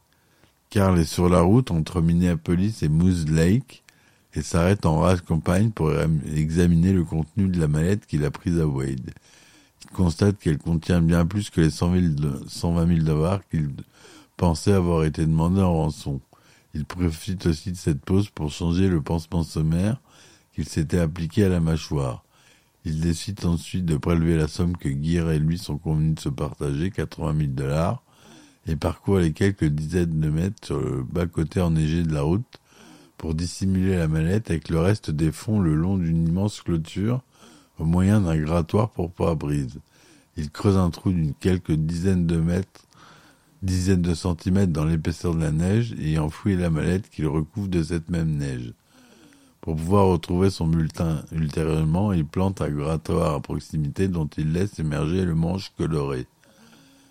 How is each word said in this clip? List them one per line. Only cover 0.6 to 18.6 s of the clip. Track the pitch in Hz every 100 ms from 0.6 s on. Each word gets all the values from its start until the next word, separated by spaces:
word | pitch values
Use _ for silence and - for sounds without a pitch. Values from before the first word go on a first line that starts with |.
| _
Carl | 101 95 90
est | 78
sur | - 90
la | 87
route | 85 117 127
entre | 82 78 92
Minneapolis | 82 85 90 82 - 87 101 110
et | 80
Moose | 78 92 90 76
Lake | 78 82 113 - - _ _ _ _ _
et | 87
s'arrête | 73 87 87 104 85
en | 78
rase | 85 92
campagne | - 80 80 90 113
pour | 107 78
em-, | 76 78 80 65 76
examiner | 78 80 87 85 92
le | 95 80
contenu | 80 78 - 95
de | 90
la | 78
mallette | 73 82 104 -
qu'il | 78 73
a |
prise | - - 85
à | 78
Wade. | 67 67 65 60 - - - - _ _ _ -
Il |
constate | - 90 80 101 101
qu'elle | 90 76
contient | 82 82 - 87
bien | 82 85 82
plus | 101 104
que | -
les | 80
cent | - 87
mille | 92 90 73
de, | 76 65 -
cent | - 87
vingt | 85 85
mille | 85 78
dollars | 76 80 98 -
qu'il | 82 73 65 - _ - - - -
pensait | 90 80 -
avoir | 98 87 82 78
été | 73 80
demandé | 80 85 95
en | 92
rançon. | 82 80 71 76 69 - _ _ _ _
Il | 78
profite | 71 90 90 78 - 92 87
aussi | 78 98
de | 90
cette | - 71
pause | - 95 104
pour | - 76
changer | -